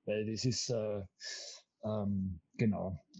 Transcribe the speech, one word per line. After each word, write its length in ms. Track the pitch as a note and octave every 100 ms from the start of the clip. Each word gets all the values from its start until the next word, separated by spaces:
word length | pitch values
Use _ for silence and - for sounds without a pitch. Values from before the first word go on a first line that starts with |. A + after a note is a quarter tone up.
| -
Weil 220 | G#2+ G#2+
das 140 | A2 B2+
ist, 260 | A2+ -
äh, 300 | A#2 G#2+ G#2 F#2 - - - - - - _ G#2+
ähm, 560 | G#2+ G2+ G2 F#2+ E2+ - -
genau. 480 | A#2 F#2 F2+ G2 - -